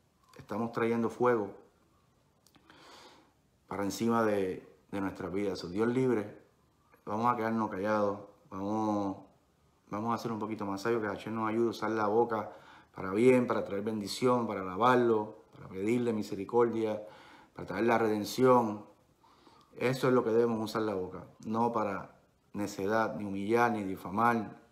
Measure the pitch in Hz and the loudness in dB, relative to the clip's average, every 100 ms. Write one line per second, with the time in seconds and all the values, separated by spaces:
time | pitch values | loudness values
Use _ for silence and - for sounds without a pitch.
0 | _ _ _ - - 104 117 117 113 117 | _ _ _ -20 -10 -6 -4 0 0 0
1 | 113 - 123 120 101 - - _ _ _ | -2 2 4 4 0 -8 -20 _ _ _
2 | _ _ _ _ _ _ _ - - - | _ _ _ _ _ _ _ -20 -20 -20
3 | - - _ _ _ _ _ 95 101 92 | -20 -20 _ _ _ _ _ -4 -4 -2
4 | 113 117 110 104 95 80 - - _ 101 | 0 2 2 2 -2 -4 -12 -20 _ -6
5 | 95 90 92 95 101 90 85 92 117 123 | -6 -6 -6 -4 -4 -4 -6 -2 0 2
6 | 131 113 101 - _ _ _ _ _ _ | 2 0 -2 -12 _ _ _ _ _ _
7 | - 107 120 113 110 113 107 98 104 107 | -8 -2 0 0 0 -2 -2 -2 0 0
8 | 101 104 - _ _ 95 98 110 107 104 | 0 -2 -10 _ _ -8 -4 -2 0 0
9 | 98 95 - _ _ _ _ _ _ 101 | -2 -6 -14 _ _ _ _ _ _ -6
10 | 113 113 120 110 107 107 101 95 117 117 | -4 -4 -4 -6 -6 -6 -6 -4 -2 -2
11 | 107 98 110 113 110 110 117 104 107 110 | -2 -6 -6 -4 -2 0 0 0 -4 -2
12 | 104 110 117 110 104 - - - _ - | 2 4 2 0 -4 -12 -20 -20 _ -10
13 | 95 101 123 127 117 110 90 98 107 107 | -4 4 6 6 4 -2 -2 -4 -4 -4
14 | 98 - 127 123 110 98 92 92 123 123 | -6 -2 2 2 0 -4 -6 2 4 6
15 | 120 110 107 - - - - 92 104 127 | 4 2 0 -8 -20 -20 -14 -4 0 2
16 | 120 107 101 98 95 117 120 110 110 107 | 2 -2 -4 -6 0 4 4 2 -2 -2
17 | - - - - - - 87 90 117 117 | -8 -18 -20 -20 -20 -14 -8 -2 2 4
18 | 113 107 101 - 127 127 113 104 - _ | 2 0 -2 2 6 6 4 -4 -10 _
19 | _ _ _ _ _ - _ - 120 131 | _ _ _ _ _ -20 _ -2 0 2
20 | 135 127 113 113 120 113 110 113 107 98 | 4 4 6 4 4 2 -2 -2 -2 -2
21 | 90 90 - - 113 110 117 113 104 95 | -6 -10 -16 -14 -6 0 0 0 -2 -4
22 | - - _ _ _ 101 101 - 98 113 | -10 -20 _ _ _ -8 -6 -4 -2 0
23 | 110 110 101 98 101 117 120 110 95 92 | 0 -4 -6 -6 0 2 2 0 -4 -8
24 | 92 98 117 113 104 - - | -6 0 2 2 -4 -12 -20